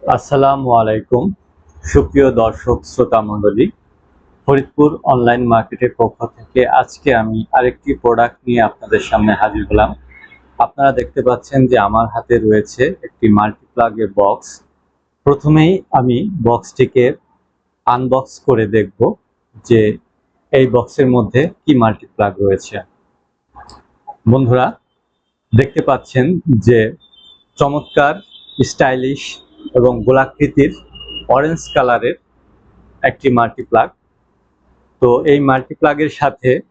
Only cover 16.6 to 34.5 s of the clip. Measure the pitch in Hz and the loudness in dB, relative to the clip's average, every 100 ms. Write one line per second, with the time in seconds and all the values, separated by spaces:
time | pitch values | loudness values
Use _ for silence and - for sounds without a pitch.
16.6 | - - 127 - 123 156 _ _ _ _ | -4 -4 -2 0 0 -2 _ _ _ _
17.6 | _ _ - 123 127 127 131 - - 117 | _ _ -4 -2 -2 -2 -4 -8 -2 0
18.6 | 107 110 98 _ 131 214 _ _ _ 110 | 0 -2 -4 _ -2 -2 _ _ _ -20
19.6 | - 113 107 - _ _ _ _ _ 139 | 0 2 2 -2 _ _ _ _ _ 0
20.6 | 127 120 117 - 131 123 104 123 165 - | 2 0 -2 -2 0 2 0 -2 -2 -4
21.6 | - 135 113 101 - - 101 95 98 95 | 0 2 2 -2 -12 -4 -4 -2 -2 -2
22.6 | - 104 - _ _ _ _ _ _ - | -6 -16 -16 _ _ _ _ _ _ -20
23.6 | - - _ _ - - 110 127 127 127 | -20 -20 _ _ -20 -4 0 2 2 0
24.6 | 127 - _ _ _ _ _ _ _ 110 | 0 -6 _ _ _ _ _ _ _ 0
25.6 | 139 165 156 123 - 131 131 180 - 117 | 2 -2 -2 -4 -2 -2 0 -2 0 0
26.6 | 110 120 110 160 _ _ - _ _ - | 4 2 2 -6 _ _ -20 _ _ -4
27.6 | 143 147 - - 143 175 _ - _ - | -2 -2 -4 0 0 -2 _ -20 _ -4
28.6 | 127 - 139 131 131 147 - - _ _ | -4 0 -2 0 -4 -6 -10 -18 _ _
29.6 | - - 123 120 107 131 135 - 147 143 | -4 2 2 0 0 0 0 -2 -2 0
30.6 | 143 180 _ - - - - 131 151 165 | 0 -2 _ -20 -18 -18 -2 0 0 -4
31.6 | - 151 127 120 120 175 _ _ _ _ | -4 -2 0 0 -2 -8 _ _ _ _
32.6 | _ _ _ _ 131 - 139 120 117 - | _ _ _ _ -4 -2 0 0 0 -4
33.6 | 120 113 147 _ _ _ _ _ _ | -2 0 0 _ _ _ _ _ _